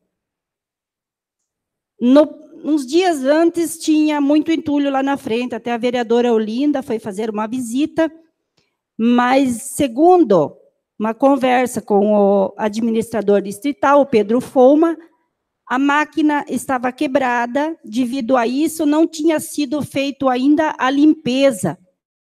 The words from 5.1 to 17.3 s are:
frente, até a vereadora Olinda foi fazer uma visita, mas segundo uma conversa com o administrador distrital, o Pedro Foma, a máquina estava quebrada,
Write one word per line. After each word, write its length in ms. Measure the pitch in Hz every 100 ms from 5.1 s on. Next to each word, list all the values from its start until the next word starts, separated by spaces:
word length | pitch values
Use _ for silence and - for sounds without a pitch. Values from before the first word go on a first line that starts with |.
| 277
frente, 400 | - 226 247 233
até 160 | 240
a 40 | 240
vereadora 560 | 247 247 226 233 240
Olinda 520 | 220 214 240 294 277
foi 160 | - 226
fazer 280 | 226 190 220
uma 180 | 208 214
visita, 600 | 254 233 247 311 320 320 320 _ _ _ _ _ _ _ -
mas 680 | 226 240 247 269 269 226
segundo 920 | - - 277 233 339 370 254 185 139 - _ _ _ -
uma 160 | 214
conversa 680 | 220 269 277 254 247 247 226
com 320 | - 202 208
o 400 | 208 196 202 190 -
administrador 840 | 220 208 226 226 220 226 202 202
distrital, 580 | 196 196 285 285 285 285
o 60 | 277
Pedro 340 | 220 202 240
Foma, 560 | - 277 254 302 330 320 - _ _ _ _ _ -
a 140 | 247
máquina 640 | 285 285 294 302 302 294 -
estava 440 | 254 - 262 247
quebrada, 840 | 247 302 269 254